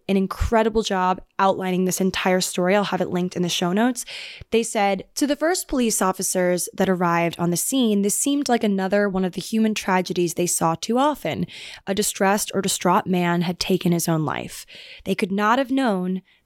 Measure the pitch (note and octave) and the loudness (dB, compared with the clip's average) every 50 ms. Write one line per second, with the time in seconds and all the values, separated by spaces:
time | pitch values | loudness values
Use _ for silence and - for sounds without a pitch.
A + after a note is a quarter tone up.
0 | _ - G3 G3 F#3+ F#3 - - - - A#3+ A3 A3 A3+ G#3+ A3+ G#3 - G3+ F#3 | _ 0 0 2 0 0 -2 -2 -2 2 2 2 2 2 2 0 0 0 0 0
1 | F#3 F#3 F#3 F3+ - - _ - G3 G3 F#3+ - F#3+ F#3 F3+ F3+ F#3 F#3 F3 - | 0 0 0 -2 -6 -8 _ 0 2 2 2 2 0 0 0 2 2 0 0 0
2 | F#3+ F#3+ - - - F#3+ F#3 F#3 F#3 - - - F3+ F3+ G3 G#3 G3 E3+ - F#3 | 0 0 0 0 0 2 2 2 0 0 -2 0 2 2 4 2 2 0 -2 -2
3 | F#3 - - F3+ F3+ F3+ - - F3 E3+ - - F#3 F3 F3 G#3 A#3 B3+ B3 - | -2 -2 -2 -2 -2 -2 -2 -2 -2 -2 -2 0 0 0 2 2 2 2 0 -2
4 | - - - - - - - - - - - A3+ A#3 - - A3+ G3+ G3 G3 F#3+ | -8 -12 -12 -14 -14 -14 -16 -18 -6 -2 0 0 0 0 0 0 0 2 0 -2
5 | - - - - D4 B3+ D4 - D4+ D#4+ F#4 F#4 - - D4+ C4 B3 A3 G3 - | -4 -8 -6 -2 -2 0 0 0 0 0 0 -2 -2 -2 0 0 2 2 2 2
6 | G3+ F#3 F#3 - F#3 - - F#3 F3+ F3+ F3+ F3 - - - - G3 F#3 F#3 F3 | 0 0 0 0 -2 -2 0 0 2 2 2 0 -2 -4 -2 0 0 2 2 2
7 | F3+ E3+ E3+ E3+ E3+ E3+ D#3+ - F3 E3+ F3 E3+ - - C4+ C4+ B3 A3 G#3 G3+ | 2 2 2 2 0 0 -2 -2 0 0 0 0 0 0 0 2 2 2 2 2
8 | G3 G#3 - - - C#4+ C#4+ C#4+ C#4+ - A#3+ A#3 A3+ G#3+ G3 F#3+ F#3+ F#3 G3+ G3+ | 2 0 0 0 0 0 0 0 2 2 2 2 2 2 0 0 0 0 2 2
9 | G#3 G3+ F#3 F#3+ F#3 F#3 F3 G3 - - - A3 A3 A3 G#3+ - - - F#3 F#3 | 2 2 0 0 -2 -2 -2 -6 -6 -4 0 0 2 0 0 -2 -2 0 0 0
10 | F3+ - F3+ F3+ F3 E3 - - F3 E3+ - - F3 E3 E3 - - - A3+ B3 | 0 0 -2 -2 -2 0 0 -2 -2 -2 0 0 0 0 0 0 -2 -2 0 2
11 | C#4 D4+ C#4+ - - E3 C#3+ - F3 - - - - - - - - - G3 G3 | 2 2 0 -2 -4 -6 -4 -4 -4 -6 -8 -12 -18 -18 -18 -10 -6 -4 -2 0
12 | G#3 - - - G3+ F#3+ G3+ G#3 - - - G3 F#3+ F#3+ - - - F3+ F3 - | 0 -2 0 0 2 2 2 2 0 -2 -2 -2 -2 -2 -2 0 2 2 2 2
13 | - - F#3 F3+ F3+ F3 F3 F3 F3 F3+ F3+ - - - F#3+ E3+ - E3+ E3+ E3+ | 2 2 0 0 2 2 2 0 0 0 -2 -4 -2 0 0 2 2 2 0 2
14 | - - E3 D#3+ D#3 C3+ C2 A#1+ A#1+ - - - - - - - - - - - | 2 0 0 0 0 -2 -2 -4 -6 -10 -12 -16 -18 -18 -20 -20 -20 -20 -20 -10
15 | - - F#3+ - A3 F3+ F#3+ G3+ G#3 G#3+ A#3 C4 C#4 A#3 C4+ C4+ C4+ A#3+ G3 F#3 | -6 -4 -4 -2 -2 -2 0 0 2 2 2 2 0 0 0 0 2 2 0 0
16 | F3+ F#3 F#3 F#3 - _ _ _ _ | 0 -2 -4 -4 -6 _ _ _ _